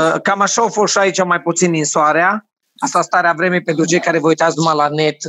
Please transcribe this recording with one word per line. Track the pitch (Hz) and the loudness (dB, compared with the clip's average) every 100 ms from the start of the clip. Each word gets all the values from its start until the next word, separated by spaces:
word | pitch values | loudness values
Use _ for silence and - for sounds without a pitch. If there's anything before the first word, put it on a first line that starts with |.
| 160 | 2
uh, | 160 | 0
cam | 196 196 | -2 0
așa | 196 - | 0 0
a | 226 | -2
fost | 208 196 | 0 0
și | - | 2
aici, | 285 226 | 0 0
mai | 180 170 | 0 -2
puțin | 170 165 180 | -2 0 0
ninsoarea. | 160 143 165 151 151 180 214 - _ _ _ | 0 -2 0 2 2 0 -2 -8 _ _ _
Asta | - 180 | -4 -2
starea | 165 185 170 156 | 0 0 0 0
vremii | 180 180 | -2 -2
pentru | - 156 | -2 -2
cei | 160 175 | 0 0
care | 175 165 | 0 0
vă | 151 | 0
uitați | 156 165 143 | 2 0 0
numai | 160 | 0
la | 151 147 | 0 0
net, | 151 156 147 | 0 -2 -2